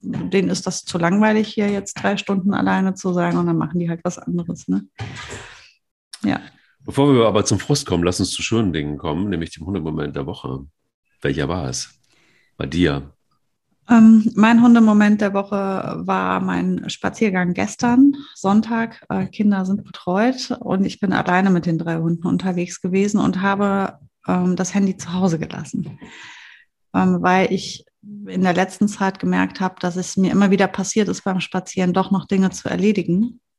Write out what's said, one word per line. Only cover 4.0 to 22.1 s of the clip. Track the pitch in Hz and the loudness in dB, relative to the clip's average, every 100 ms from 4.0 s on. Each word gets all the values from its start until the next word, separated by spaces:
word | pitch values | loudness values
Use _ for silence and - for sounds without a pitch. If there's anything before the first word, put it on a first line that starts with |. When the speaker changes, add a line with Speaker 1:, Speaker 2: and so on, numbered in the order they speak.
Speaker 1:
was | 180 - | -6 -8
anderes, | - 175 170 170 - | -6 -6 -4 -10 -4
ne? | 190 - _ - - - - - - - _ _ _ _ - | -4 -4 _ -12 -12 -14 -16 -18 -20 -20 _ _ _ _ -6
Ja. | - - - _ _ _ - | -4 -4 -6 _ _ _ -8
Speaker 2:
Bevor | - 143 | 0 4
wir | 131 113 | 6 4
aber | 101 101 | 2 0
zum | 101 | -2
Frust | - 143 - | 0 -4 0
kommen, | 87 | 0
lass | 87 87 | 0 0
uns | 92 | -4
zu | - | -4
schönen | - 110 107 | -2 0 0
Dingen | 78 73 71 | -2 -6 -6
kommen, | 82 78 104 | -6 -4 -4
nämlich | 90 82 | -4 -6
dem | - 80 | -10 -8
Hundemoment | 98 78 78 73 71 | -6 -4 -6 -6 -6
der | 69 | -8
Woche. | - 65 65 69 _ _ _ _ _ | -10 -10 -10 -12 _ _ _ _ _
Welcher | 73 69 71 | -4 -2 -2
war | 90 65 | -4 -6
es? | 64 - _ _ _ _ _ _ _ | -8 -10 _ _ _ _ _ _ _
Bei | 69 | -6
dir? | 80 85 71 71 _ _ _ _ _ _ _ - | 0 0 0 -6 _ _ _ _ _ _ _ 2
Speaker 1:
Ähm, | 233 220 220 214 - | 8 10 8 6 2
mein | 214 233 | 4 6
Hundemoment | 240 233 220 208 208 208 | 8 8 6 6 4 4
der | 208 | 2
Woche | 196 196 202 196 190 - 170 180 | -2 -4 -4 -2 -4 -6 -8 -4
war | 190 185 190 | -2 0 -2
mein | 185 180 180 180 - | -2 -2 -2 -2 -6
Spaziergang | - 196 202 220 185 180 | -6 -6 -2 0 0 -2
gestern, | 180 208 - 247 240 285 285 - | -2 -4 -2 2 6 6 4 -8
Sonntag. | - 190 202 220 233 226 - - | -6 2 2 2 -2 -4 -8 -8
Äh, | 190 190 | -4 -4
Kinder | - 208 196 190 | 0 2 2 0
sind | 202 | -4
betreut | - - - 185 233 254 - 247 | -6 -12 -4 0 2 0 -6 -8
und | - 190 190 | -4 0 0
ich | - | -2
bin | 196 | -2
alleine | 185 - 180 196 | 0 2 2 4
mit | 180 170 | 2 0
den | 165 | -2
drei | 165 165 | -2 -2
Hunden | 165 | -2